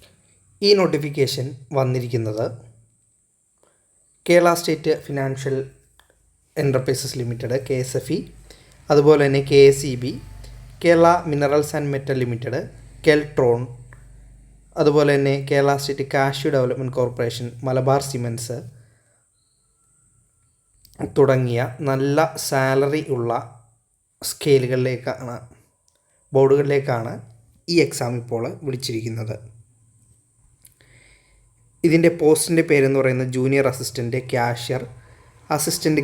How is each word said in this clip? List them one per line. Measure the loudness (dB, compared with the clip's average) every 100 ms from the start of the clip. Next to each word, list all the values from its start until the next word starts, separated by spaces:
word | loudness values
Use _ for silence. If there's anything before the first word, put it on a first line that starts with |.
| _ _ _ _ _ -2 2
ഈ | 4
നോട്ടിഫിക്കേഷൻ | 4 0 -4 -2 -2 -2 -8 -10 -6 -2
വന്നിരിക്കുന്നത് | 0 -2 -4 -4 -4 -4 -6 -8 -20 _ _ _ _ _ _ _ _ _ _ _ _ _ _ _ 4
കേരള | 4 6 2
സ്റ്റേറ്റ് | -2 -4 -2 -4 -4
ഫിനാൻഷ്യൽ | -4 -4 -4 -4 -6 -8 _ _ _ _ _ _ _ _ -4
എന്റർപ്രൈസസ് | 0 0 -2 -4 -6 -8
ലിമിറ്റഡ്, | -8 -6 -4 -6 -4
കെ | -4
എസ് | -4 -6
എഫ് | -6 -8
ഇ, | -8 -18 -20 -20 _ _ 2
അതുപോലെ | 4 6 6 6
തന്നെ | 2 4
കെ | 8 8
എസ് | 8 0
ഇ | -6
ബി, | -8 -10 -16 -20 -20 -20 -20 -2 4
കേരള | 6 6 4 0
Minerals | -2 2 0 0 -4
and | -4 -4
Metal | -4 -4
Limited, | -2 -4 -6 -8 -8 -16 -20 -4 2
കെൽട്രോൺ, | 2 2 0 2 2 -2 -14 -20 -20 -20 -20 -20 -20 -20 -20 _ 0
അതുപോലെ | 2 4 4 2
തന്നെ | 2 -2 0
കേരള | 0 2 0
സ്റ്റേറ്റ് | -2 -6 -4
കാഷ്യൂ | 0 0 -2 -2 0
ഡെവലപ്മെന്റ് | 0 -2 -6 -2
കോർപ്പറേഷൻ, | -4 -2 -6 -6 -10 -8 -4
മലബാർ | -2 2 0 -2
സിമന്റ്സ് | -6 -6 -8 -10 -10 -12 -20 _ _ _ _ _ _ _ _ _ _ _ _ _ _ _ _ _ _ _ _ _ -12 -6 2
തുടങ്ങിയ | 4 4 0 -2 -4 -6 -4
നല്ല | -2 0 0 0 -2 -4
സാലറി | -2 0 0 0 -2 -4 -4
ഉള്ള | -4 -4 -6 -20 _ _ _ _ _ _ -12
സ്കെയിലുകളിലേക്കാണ്, | -6 2 2 2 -2 -2 -4 -8 -10 -10 -14 -16 _ _ _ _ _ _ _ -2 2
ബോർഡുകളിലേക്കാണ് | 4 4 2 0 0 -4 -4 -12 -16 -20 _ _ -2
ഈ | 2 2
എക്സാം | 0 -6 -6
ഇപ്പോൾ | -6 -6 -6 -10 -10
വിളിച്ചിരിക്കുന്നത്. | -8 -8 -8 -8 -8 -8 -10 -14 -20 _ _ _ _ _ _ _ _ _ _ _ _ _ _ _ _ _ _ _ _ _ _ 2
ഇതിൻ്റെ | 4 4 4
പോസ്റ്റിൻ്റെ | 4 4 2 0 2
പേരെന്ന് | 4 4 2
പറയുന്നത് | 2 0 -2 -2
ജൂനിയർ | 0 2 0
അസിസ്റ്റന്റ് | -2 -8 -6 -6 -6 -4
ക്യാഷ്യർ, | -2 -2 -4 -6 -8 -8 -18 -20 -20 _ _ -6 -4
അസിസ്റ്റന്റ് | -2 -2 0 0